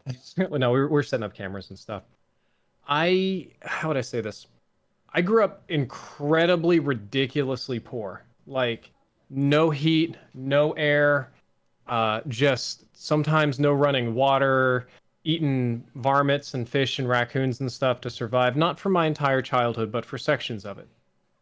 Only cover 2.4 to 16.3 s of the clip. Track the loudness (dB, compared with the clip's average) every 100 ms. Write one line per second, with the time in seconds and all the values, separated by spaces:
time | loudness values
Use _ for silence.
2.4 | _ _ _ _ -4 0 2 2 0 -4
3.4 | -8 -16 -10 -6 -2 -2 -2 -4 -6 -10
4.4 | -16 _ _ _ _ _ _ -2 2 4
5.4 | 2 -2 -4 -2 -2 -6 -18 -6 2 4
6.4 | 4 2 4 2 2 -2 -4 -2 -2 -2
7.4 | -2 -4 -6 -8 -6 -10 -10 -12 _ _
8.4 | -8 -2 0 -2 -10 _ _ _ -10 -2
9.4 | 2 4 4 2 2 2 0 -4 -18 -12
10.4 | 0 2 2 2 2 4 4 2 -2 _
11.4 | _ _ _ _ -6 0 0 -2 -4 0
12.4 | 2 0 -4 -12 _ _ -2 0 2 2
13.4 | 2 2 2 4 2 2 0 2 2 4
14.4 | 4 4 2 0 -4 _ _ _ -4 -2
15.4 | 0 0 0 -4 -8 -4 2 2 2